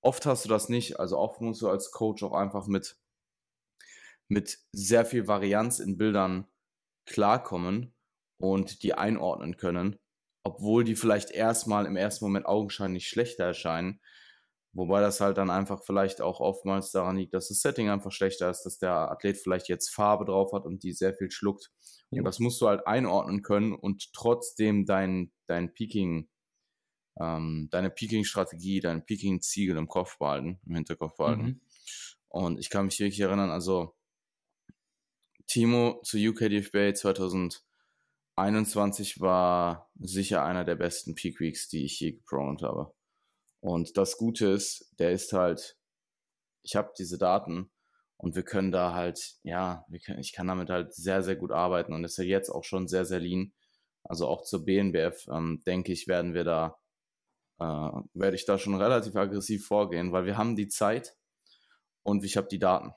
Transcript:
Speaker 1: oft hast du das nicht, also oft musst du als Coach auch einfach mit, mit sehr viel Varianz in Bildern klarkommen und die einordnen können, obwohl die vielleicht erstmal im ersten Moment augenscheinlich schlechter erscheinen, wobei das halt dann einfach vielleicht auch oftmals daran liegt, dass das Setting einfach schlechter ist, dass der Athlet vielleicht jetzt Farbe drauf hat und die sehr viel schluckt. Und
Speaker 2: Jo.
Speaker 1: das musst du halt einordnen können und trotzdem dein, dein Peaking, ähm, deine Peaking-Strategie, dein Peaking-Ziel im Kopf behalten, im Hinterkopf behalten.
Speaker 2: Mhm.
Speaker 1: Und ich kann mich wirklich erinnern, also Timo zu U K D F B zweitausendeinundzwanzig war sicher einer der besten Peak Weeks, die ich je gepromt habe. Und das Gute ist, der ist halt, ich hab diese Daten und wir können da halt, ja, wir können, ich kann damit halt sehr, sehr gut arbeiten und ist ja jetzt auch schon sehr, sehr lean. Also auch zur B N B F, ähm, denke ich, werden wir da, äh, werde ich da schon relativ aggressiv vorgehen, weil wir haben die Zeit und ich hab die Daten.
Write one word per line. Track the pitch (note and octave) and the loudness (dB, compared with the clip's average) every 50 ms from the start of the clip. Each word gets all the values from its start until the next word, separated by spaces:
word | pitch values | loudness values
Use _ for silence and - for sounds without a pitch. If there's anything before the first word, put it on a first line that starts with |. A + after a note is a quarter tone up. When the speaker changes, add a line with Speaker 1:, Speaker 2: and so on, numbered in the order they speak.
Speaker 1:
oft | - B2+ B2+ - - | 6 4 4 4 2
hast | D3+ C3 A#2+ - | 2 2 2 4
du | G#2 | 2
das | A2 G#2+ G#2+ - | 2 2 4 2
nicht, | A#2+ A#2+ A#2 - - - | 0 0 0 -2 -4 -4
also | - F2+ F#2 C#2+ | -2 0 2 0
oft | F2+ A2 - - | 0 0 -2 -4
musst | A#2 A2+ A2 - | -6 -6 -4 -2
du | A2+ G2 | 0 0
als | F#2+ G2 - - | 0 0 -2 -8
Coach | - - A2 A2 G#2 G#2 | -4 -2 -2 0 0 -2
auch | G#2 F2 | -6 -4
einfach | - D#2+ G2+ G2 G2+ G2+ F2+ | 0 0 -2 0 -2 -6 -2
mit, | G#2 G2 F#2+ - - - _ _ _ _ _ _ _ _ _ _ _ _ _ _ _ _ _ - - - - - - - _ _ _ | 0 0 0 0 -4 -16 _ _ _ _ _ _ _ _ _ _ _ _ _ _ _ _ _ -20 -20 -20 -20 -20 -20 -20 _ _ _
mit | G2+ G#2 G2+ - - - _ _ | 0 0 0 -2 -10 -12 _ _
sehr | - G2+ G2 F#2+ A#2 A#2 A#2 | -10 -6 0 4 6 6 6
viel | A#2 - A#2+ G2+ F#2+ | 4 2 -2 2 2
Varianz | G#2 G2+ G2 G2 G2+ G#2 A2+ B2 A#2+ - | 0 2 2 2 2 2 2 2 0 -2
in | G#2+ G2 G2 E2+ | -2 -4 0 2
Bildern | G#2+ A2 G#2 G#2 F#2+ F#2 F#2 F#2 G2 _ _ _ _ _ _ _ _ _ _ _ _ | 2 4 4 4 2 2 0 -2 -6 _ _ _ _ _ _ _ _ _ _ _ _
klarkommen | - - - G#2 G2+ A2 - - - G2 F2 F2 F2+ F#2+ A2+ B2 B2 _ _ _ _ _ _ _ _ _ _ | -8 0 2 4 6 4 4 2 -4 -4 -4 -2 0 -2 -2 -4 -6 _ _ _ _ _ _ _ _ _ _
und | F2+ F#2+ F#2+ F#2+ G2 - - - | 0 2 2 2 0 -2 -6 -4
die | - G2 - | -2 -2 0
einordnen | - F#2 G#2+ A2+ - - F2+ D2 - - D#2+ F2 - | 0 0 0 0 0 0 -2 -2 -2 -6 -8 -8 -4
können, | - F2+ F2 F2 F2 G2+ G#2 - _ _ _ _ _ _ _ _ | -2 -2 0 0 0 -2 -2 -4 _ _ _ _ _ _ _ _
obwohl | _ G2 - - G2 G#2 A2 A#2+ A#2+ | _ -8 -6 -4 0 4 4 6 6
die | A2+ A2 | 4 2
vielleicht | G#2+ - A2+ G#2 G#2 G2+ - | 2 4 4 4 4 2 -4
erstmal | - F2 A2 A2+ A2+ A2+ - G#2+ G#2 G#2 G2+ | -2 0 2 2 2 2 0 2 2 2 2
im | D2+ G2 | 0 0
ersten | F#2 G2 G#2 - - A2 | 0 0 0 -2 -2 -2
Moment | G2+ G2 G2 - | 0 0 0 2
augenscheinlich | - G2 G#2 G#2 G2+ - - G2+ F#2+ F#2 F2+ - | 2 2 2 0 -2 -4 -4 -4 -2 -2 -4 -6
schlechter | - - A#2 A#2+ A#2+ A#2+ - F2+ | -4 -2 -2 -2 -2 -2 -2 -2
erscheinen, | F2+ E2+ - - E2+ E2 E2 F2 F#2 G2+ _ _ - - - - - - _ _ _ _ _ _ _ | -2 -2 -2 -2 -2 -2 -2 -2 -4 -6 _ _ -20 -20 -20 -20 -20 -20 _ _ _ _ _ _ _
wobei | _ F2+ F2+ E2 G2 G2+ | _ -6 0 2 4 4
das | G#2 G#2 G2 - | 4 4 2 2
halt | G2+ G2+ G2 | 2 2 2
dann | G2 G2 F#2 | 2 0 2
einfach | F2 F#2+ G2 - G2+ G2 - | 2 0 0 -2 -4 -8 -4
vielleicht | - G2 G2 G2 F#2+ F#2+ - | -2 2 2 2 2 0 -2
auch | - F2+ F#2 - | -4 -4 -2 0
oftmals | - F2+ F#2+ - - G2 G2 G2 G2 - | 0 0 0 0 -2 -2 -2 0 -2 -2
daran | - F#2+ F2+ F2+ F#2+ F#2+ | -2 0 0 0 0 -2
liegt, | F#2+ - - | -4 -2 -4
dass | F#2+ F2+ - | -4 -4 -2
das | G2+ - | -2 0
Setting | - D3 C3+ - A2+ G#2 | 0 0 0 0 0 0
einfach | G2+ G2 F#2+ G2 | 0 0 -2 -6
schlechter | - - G2 F#2+ F#2+ - F2+ F2+ | -4 0 0 0 0 0 -2 -2
ist, | F2 - | -2 -4
dass | - F#2 - - | -8 -10 -6 -2
der | - F#2 F2+ E2 D#2+ - | 0 0 2 2 0 0
Athlet | D#2+ - - G2+ G2 | -4 -2 0 -2 -2
vielleicht | - - F#2 F2+ F2+ - - | 0 0 0 0 0 0 -2
jetzt | F2+ F2 - - | -4 -2 -2 -6
Farbe | - - G#2 G#2 G#2+ G#2 G#2+ | 0 2 4 4 4 4 2
drauf | G2+ F#2+ G2 G2 F#2+ G2+ | 2 2 2 2 2 0
hat | G2+ - | -6 -4
und | - F2+ F#2+ | -6 -10 -6
die | - F2+ | -8 -8
sehr | E2+ - F#2 F#2+ F#2+ | -4 0 0 0 0
viel | - G2 F2+ | 0 -6 -6
schluckt. | - - - G2+ G2+ - - - _ _ _ - - - _ _ - | -6 -2 -2 -2 -2 -2 -10 -20 _ _ _ -20 -20 -20 _ _ -6
Und | |
Speaker 2:
Jo. | - - | -2 -2
Speaker 1:
das | F#2+ F#2+ - | -2 -2 0
musst | A#2 B2 A#2+ - | 0 0 2 4
du | B2 A2 | 4 4
halt | G#2 G2 - | 4 4 2
einordnen | - G#2+ B2+ B2+ G2 F2 G2 - - F#2+ G2+ | 0 0 2 2 2 2 2 2 0 -4 -4
können | G2+ - G#2 G2+ G#2+ A2 G2 | 0 2 2 2 4 2 -2
und | - - G2 G2 G2 - - - | -4 -4 -4 -4 -4 -6 -16 -14
trotzdem | - - A#2 A#2+ A#2+ - - - - A2 G#2+ G#2 G#2 G2 | -2 2 4 4 4 2 -10 -2 0 2 2 4 2 4
dein, | G2 G2 F#2+ F#2+ F#2 F#2 F#2 F2+ F2 _ _ _ | 4 2 2 2 0 0 -2 -4 -6 _ _ _
dein | - F2 E2+ F2 E2 _ | -4 -2 -2 -2 -4 _
Peaking, | - A2 G#2+ - G#2+ F#2+ F2+ E2 D#2+ D#2+ _ _ _ _ _ _ _ _ _ _ _ _ _ _ _ _ _ _ - | -8 -8 -4 -2 -2 0 0 0 -2 -6 _ _ _ _ _ _ _ _ _ _ _ _ _ _ _ _ _ _ -8
ähm, | D#2 E2 E2 D#2+ D#2+ D#2+ D#2+ D#2 D#2 D#2 | -6 -4 -4 -4 -4 -4 -4 -4 -6 -2
deine | - F2+ F#2 F#2+ | -2 -2 -2 -2
Peaking-Strategie, | - - A2+ G#2+ A2 G#2+ G2 - - G2+ F#2+ - - E2+ F2+ F#2+ G2 F#2+ | -4 -4 -6 -2 0 0 0 0 0 -2 -2 -2 -4 -10 -4 -2 -2 0
dein | E2+ F2 E2 E2 - | 0 0 -2 -2 -4
Peaking-Ziel | - A2 F#2+ - G2 F#2+ F2 - - - G2+ G2+ F#2 F2 | -4 -6 -2 0 0 0 0 -2 -4 -2 0 0 0 0
im | D#2 D#2+ D#2+ | -2 -2 -2
Kopf | - F#2 F2+ - - _ | -2 -2 -2 -4 -4 _
behalten, | D#2 D2 C#2+ C#2+ C2+ E2 F#2 F#2+ _ | -2 -2 0 -2 -4 -6 -8 -10 _
im | - E2+ | -6 -4
Hinterkopf | E2 D#2 - E2 - F2 D#2+ - | -4 -4 -4 -6 -6 -6 -8 -4
behalten. | _ D#2+ D2+ D2 D2 - | _ 0 2 2 2 0
Speaker 2:
Mhm. | A#2+ C3 - _ _ _ - _ - - - - - - _ _ _ | -4 -4 -6 _ _ _ -20 _ -16 -14 -14 -14 -18 -20 _ _ _
Speaker 1:
Und | - F2 F#2 F2 E2 - | -4 -2 0 0 -2 -2
ich | - - | -4 -2
kann | - G2+ G2 | 0 0 0
mich | G2 - - | 0 0 0
wirklich | G#2 G2+ G2 G2 | 0 0 0 2
erinnern, | G2+ F#2 G2 G2+ G2 F#2 | 0 2 2 2 0 0
also | D#2+ F2 E2+ F2+ F#2+ F2+ E2 D#2+ _ _ _ _ _ _ _ _ _ _ _ _ _ _ _ _ - _ _ _ _ _ _ _ _ _ _ _ _ _ _ | 0 -2 0 0 0 0 0 -2 _ _ _ _ _ _ _ _ _ _ _ _ _ _ _ _ -20 _ _ _ _ _ _ _ _ _ _ _ _ _ _
Timo | - - A#2+ A2+ A#2 A#2+ A#2+ A#2+ A#2+ A#2 - | -2 2 4 4 6 6 6 4 4 2 0
zu | - - - G#2+ | -8 -2 0 2
U | G#2 A2 A2 | 2 2 2
K | A2 A#2 G#2+ | 2 2 2
D | G2+ G#2 | 4 2
F | G2 - | 0 0
B | - G2+ G2+ G2+ G2 | 2 4 4 4 2
zweitausendeinundzwanzig | - - G2+ F#2+ F#2+ F#2+ F#2 F2+ F#2+ F2+ F2 - - _ _ _ _ _ _ _ _ _ _ _ _ _ _ _ - F#2+ G2+ G#2+ A2 G#2+ G#2+ - G#2 G2+ G2 G2 - G#2 G2 - - | 2 0 0 0 2 0 -2 0 0 -2 -2 -4 -10 _ _ _ _ _ _ _ _ _ _ _ _ _ _ _ 0 0 2 2 2 0 0 2 2 2 2 0 -2 -6 -6 -6 0
war | F#2 F#2 F#2 F#2 F2+ F2+ F2+ F2+ F2 F2 E2+ E2+ - _ _ - | 2 4 4 6 4 4 4 4 2 0 -2 -4 -10 _ _ -12
sicher | - F2+ F#2+ F#2+ G2 G2 G#2+ E2+ C#2 | -10 -4 -2 -2 0 2 2 2 2
einer | D#2 F2+ F2+ F2 | 2 0 -2 0
der | E2 E2+ | -2 0
besten | D#2+ F2 F2 - - - - D#2+ | 0 0 -2 -2 -4 -8 -8 -10
Peak | - - E2+ - - | -6 -6 -6 -4 -2
Weeks, | E2 E2 D#2 - - - | -4 -4 -2 -4 -8 -6
die | - D#2+ C#2+ | -4 -4 -4
ich | D2 - - | -4 -4 -4
je | D#2+ D#2+ | -4 -4
gepromt | - - _ - - C#2 C#2+ C#2 D2 D2+ | -6 -6 _ -6 -4 -2 -2 -2 -4 -4
habe. | E2+ B1 - - D2 - _ _ _ _ _ _ _ _ _ _ _ _ _ _ - | -4 -4 -4 -4 -6 -8 _ _ _ _ _ _ _ _ _ _ _ _ _ _ -4
Und | F2+ F2 E2+ E2+ - - | -2 -2 -2 -2 -2 2
das | G2 G2 F#2+ - - | 2 2 2 2 -2
Gute | A2+ A#2 A2+ - A2 G2 | -2 -2 0 4 4 4
ist, | F#2+ G2+ G2 - - - - _ _ _ | 4 4 0 -4 -6 -8 -12 _ _ _
der | E2+ F2 | 2 2
ist | F2+ G2 - - | 2 2 -2 -2
halt, | - F#2+ F2+ F2 E2 - - - - _ _ _ _ _ _ _ _ _ _ _ _ _ _ _ _ _ | 2 2 4 4 2 -2 -6 -14 -16 _ _ _ _ _ _ _ _ _ _ _ _ _ _ _ _ _
ich | _ - - | _ -4 -2
hab | G2+ G#2 - - | -2 -2 -2 -6
diese | - F#2+ E2 F2+ | -10 -8 -8 -2
Daten | F2 F#2+ F2+ F#2 G2+ - - E2 F2 F#2 - _ _ _ _ _ _ _ _ _ _ | 2 4 4 4 4 2 -2 -6 -6 -6 -8 _ _ _ _ _ _ _ _ _ _
und | - F2+ D#2+ | -6 -4 -2
wir | F#2 | -2
können | F2+ - - G2 F#2+ F#2+ | -4 -2 0 0 2 2
da | F2+ F#2 F2+ F2+ | 2 2 2 2
halt, | E2+ F2 F2 F2 E2+ - - - - _ | 0 0 -2 -2 -4 -6 -10 -12 -14 _
ja, | _ - E2+ F2+ F#2+ F2+ F2+ E2 - _ | _ -6 -2 -2 -2 -2 -4 -6 -12 _
wir | D#2+ F2 | -18 -16
können, | - - - - | -12 -10 -10 -10
ich | C#2 - - | -10 -10 -8
kann | - F2+ F#2 | -6 -4 -4
damit | F#2 F#2 F2+ E2 | -2 -2 -2 -2
halt | F#2 F2+ F2 - - | -2 -2 -2 -4 -10
sehr, | - E2+ F#2+ F#2+ G2 | -6 -2 0 2 2
sehr | F#2 F#2 F#2+ | 2 0 -2
gut | - F2+ F2 | -2 -2 -2
arbeiten | - D#2+ F2+ F2+ F2+ F2 E2+ - D#2+ | 0 0 2 2 2 0 0 -2 -4
und | D#2+ E2+ | -6 -6
ist | E2+ - - | -6 -4 -4
ja | F#2 | -2
jetzt | F2+ G2 G2 F#2+ - | 0 2 0 0 -2
auch | - - - | -6 -6 -6
schon | - - F#2+ F#2 E2+ | -4 -4 -4 -2 0
sehr, | F2+ F#2 F#2 | 0 -2 0
sehr | F2 F#2 F2+ | 0 -2 -2
lean. | E2+ F2 F2+ F#2 F#2+ F#2+ _ _ _ _ _ _ _ _ _ _ | -2 -2 -2 -2 -4 -4 _ _ _ _ _ _ _ _ _ _
Also | _ - - E2 E2+ B1+ | _ -10 -4 -2 0 0
auch | D#2+ - | 0 -2
zur | - - - F#2 D#2 | -2 -4 -4 -4 0
B | G2+ F#2+ | 2 2
N | G2 G2+ G2 | 4 2 2
B | E2 E2+ | 2 2
F, | D#2+ F2 - - - - | 0 0 -2 -6 -12 -8
ähm, | B1 E2 E2 E2 D#2+ D#2 _ | -6 -4 -2 -2 -4 -4 _
denke | - F2+ F#2 F2 - | -4 -2 -2 -2 -4
ich, | F2+ E2 - - | -6 -6 -2 0
werden | F#2 F2 F2 F2 E2 | 0 0 0 0 -2
wir | F2 E2+ | -2 0
da, | E2+ E2+ D#2+ D#2+ D#2+ - _ _ _ _ _ _ _ _ _ _ _ _ _ _ _ _ _ | 0 0 0 0 -2 -4 _ _ _ _ _ _ _ _ _ _ _ _ _ _ _ _ _
äh, | E2 E2 D#2 D2+ D2+ D#2 - - - - | -6 -4 -4 -2 -4 -4 -6 -8 -10 -10
werde | _ F2 F#2+ G2 F#2 | _ 0 0 0 0
ich | F#2 - | 0 0
da | - G2+ G2 | 0 0 0
schon | - G#2 G2 | 0 -2 0
relativ | F#2 G2+ A2+ B2+ A#2 G#2+ G#2+ F#2+ | 2 2 4 4 2 2 0 0
aggressiv | G#2 G2 G2 G2+ G2+ F#2+ - A2 G2+ G#2 | 0 0 0 -2 -4 -4 -4 -4 -4 -2
vorgehen, | - G#2 G#2 G#2 F#2 F2 E2+ F2 F2+ | 0 2 2 2 2 0 -2 -2 0
weil | F2 F#2 F2+ | 0 0 0
wir | F#2+ G2+ | 0 0
haben | A2 G#2+ A#2 A2+ | 0 0 0 0
die | G2+ G#2 G2+ | -2 -2 -2
Zeit | - - A2 G2+ A2+ C3+ - - _ _ _ _ _ _ _ _ _ _ _ _ _ _ _ _ _ _ | -2 0 0 0 0 -2 -6 -10 _ _ _ _ _ _ _ _ _ _ _ _ _ _ _ _ _ _
und | _ - G#2 G2+ | _ 0 0 0
ich | F#2 G2 - | 0 0 -2
hab | G#2 F#2+ - | -2 -2 -2
die | G2+ F2+ | -2 2
Daten. | G2+ F#2 F#2 - - - - | 4 4 4 4 0 -6 -16